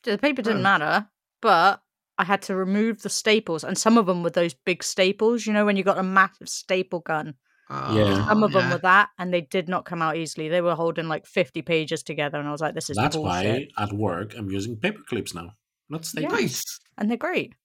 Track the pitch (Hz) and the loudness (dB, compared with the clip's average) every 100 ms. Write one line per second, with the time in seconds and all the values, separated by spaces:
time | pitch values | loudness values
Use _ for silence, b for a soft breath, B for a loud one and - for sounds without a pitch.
0 | - 202 285 269 226 208 190 185 151 170 | -2 0 0 0 -2 0 2 2 2 0
1 | 208 _ _ _ 226 175 185 196 _ _ | -2 _ _ _ 4 6 6 2 _ _
2 | _ - 185 196 - 190 185 202 226 220 | _ -6 0 0 0 -4 0 0 0 -2
3 | 202 - - 214 220 160 131 180 220 233 | -6 -4 2 2 2 -6 -4 0 6 6
4 | 185 180 170 170 170 - - 175 - - | 4 0 0 0 0 -2 -4 -4 -4 2
5 | 190 202 220 240 214 208 208 202 190 170 | 2 4 0 0 0 2 2 2 2 0
6 | 185 190 190 _ - - - 185 185 175 | 2 2 2 _ -12 -12 -4 -4 -2 -6
7 | - 156 156 139 _ _ _ 139 135 107 | -4 -6 -6 -14 _ _ _ -8 0 2
8 | 104 98 104 214 214 190 127 170 185 190 | 4 2 2 4 4 2 2 0 4 6
9 | 208 - 180 180 151 190 170 185 - 175 | 4 -2 -2 -2 0 -4 -2 -6 -4 -4
10 | 160 156 160 - 156 175 175 160 165 165 | -2 -2 -6 -6 -2 0 0 0 -2 -2
11 | 160 156 - - 175 170 151 165 151 160 | -4 -6 -4 -2 -2 -4 0 0 0 -6
12 | - 151 147 147 147 147 156 - - 101 | -6 -4 -4 -4 -6 -4 -4 -4 -6 -2
13 | 135 160 151 87 101 120 143 - 104 104 | 0 0 -2 -2 0 -2 -4 -6 -6 -2
14 | 104 85 107 120 101 98 107 113 185 214 | -2 -2 -6 -10 -6 -6 -6 -4 -6 -6
15 | - 117 - 87 85 _ _ _ _ 156 | -8 -8 -8 -12 -16 _ _ _ _ -12
16 | - - 302 415 190 - - - _ - | -8 -6 -4 -2 -2 -4 -10 -14 _ -4
17 | 208 240 330 320 - _ | -2 -2 -2 -4 -6 _